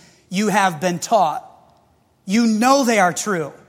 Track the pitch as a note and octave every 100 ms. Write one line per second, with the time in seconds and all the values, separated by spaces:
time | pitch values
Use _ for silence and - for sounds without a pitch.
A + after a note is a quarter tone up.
0 | - _ _ F#3 G#3+ G3+ F#3+ D#3 F3+ F3
1 | - A3+ E3 D3 - - _ _ _ _
2 | _ _ - G#3 A#3 G#3+ B3 C#4 A#3+ A3
3 | F3+ E3+ - F3+ D3 -